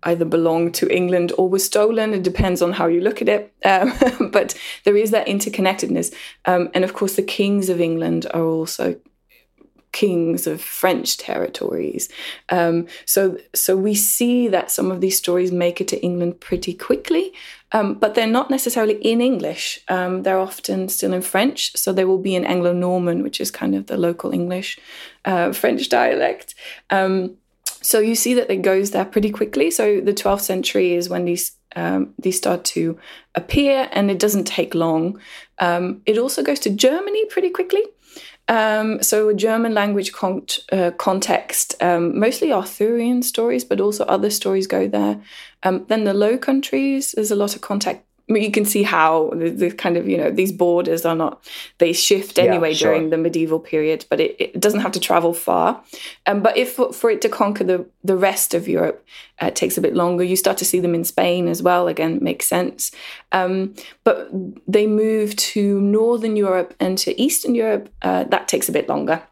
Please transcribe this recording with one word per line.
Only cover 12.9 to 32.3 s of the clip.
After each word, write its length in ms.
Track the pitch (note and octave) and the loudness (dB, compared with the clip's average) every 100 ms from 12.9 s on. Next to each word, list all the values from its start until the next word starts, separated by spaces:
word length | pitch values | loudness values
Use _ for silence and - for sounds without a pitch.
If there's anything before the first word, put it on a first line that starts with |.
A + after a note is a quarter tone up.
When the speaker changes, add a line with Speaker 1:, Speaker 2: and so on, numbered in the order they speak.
| - - | -12 -2
Speaker 1:
so, 320 | - F#3+ F#3 - | 2 2 -2 -8
so 240 | - - F#3+ | -4 0 2
we 180 | G3+ G#3 | 2 2
see 540 | - - A#3+ B3 A#3 | 0 0 2 2 2
that 200 | F#3+ - | 0 0
some 220 | - F#3+ | -2 -2
of 80 | F3+ | 0
these 180 | F#3+ F#3+ | 0 0
stories 360 | - F3+ F3+ | 0 0 2
make 260 | F3+ F3 F3 | 2 0 -2
it 80 | F#3+ | -4
to 140 | - | -2
England 380 | F3 F3 F3 F3 | -2 -2 -2 -4
pretty 320 | - F3+ - | -6 -4 -4
quickly, 580 | F3 - - - E4 F#4 - - - _ | -10 -2 -2 0 -2 -2 -8 -20 -20 _
um, 220 | A3 G3+ | 0 2
but 200 | G#3 G#3+ | 2 2
they're 140 | G#3+ A3 | 2 2
not 220 | A#3 C#4 | 2 2
necessarily 440 | C4+ B3+ A#3+ G#3+ G#3 | 0 0 0 0 2
in 260 | - A#3 | 2 2
English. 580 | B3 A#3 D#3 E3+ - - - | 2 0 -2 -6 -8 -8 -4
Um, 360 | F#3 F#3 F#3 | -2 -2 -2
they're 140 | F#3+ F#3+ | 0 0
often 520 | F#3+ - - F#3+ F#3 | -2 -6 -6 -4 -4
still 240 | - G3 | -4 -2
in 80 | F#3 | -2
French. 560 | F#3 F#3+ B3 - - - | -2 0 0 -2 -6 -4
So 160 | - | -2
they 100 | F#3 | 0
will 140 | F#3 F#3+ | 2 2
be 180 | F#3+ F#3 | 0 -2
in 100 | - | 0
Anglo-Norman, 800 | F3+ F3 F3+ F3+ F3+ F3 E3+ | 0 0 0 0 0 0 -2
which 160 | - - | -4 -6
is 100 | G3 | -8
kind 220 | - - | -4 -2
of 140 | G2 G3+ | -2 -2
the 80 | - | -2
local 380 | E3+ E3+ - | -2 -2 -4
English, 440 | F#3 F3 F3+ G3 - - - - - | -4 -2 -4 -8 -12 -16 -20 -20 -12
uh, 300 | - F#3 F3 | -2 0 0
French 340 | - - - - | 0 0 0 0
dialect. 680 | A#2+ A#2+ - - - - - - - _ | 2 2 2 0 -2 -12 -20 -20 -20 _
Um, 480 | G3 F#3+ F#3+ F#3 - _ _ - - | 0 2 0 -2 -10 _ _ -14 -8
so 180 | - A3+ | 0 2
you 160 | A3 A3+ | 2 0
see 180 | B3+ | 2
that 160 | B3 - | 0 0
it 120 | F#3+ | 0
goes 280 | F#3+ F#3+ G3+ | 2 2 0
there 140 | G3+ G#3+ | -2 0
pretty 240 | A3 G#3 | 0 0
quickly. 420 | G#3 G#3+ C#4 D#4+ | -2 -4 0 0
So 300 | E4+ G#3+ G3+ | 2 2 2
the 120 | G3+ | 0
twelfth 300 | G3+ G3 G3+ | 0 0 0
century 500 | G#3 F#3 F#3 G3+ F3+ | -2 -2 -2 0 2
is 140 | F3 F3 | 0 -2
when 160 | F3 | -2
these, 280 | F3 F3 - _ _ - | -2 -2 -4 _ _ -6
um, 360 | E3+ F#3+ - - | -2 -2 -2 -2
these 160 | F#3 | -2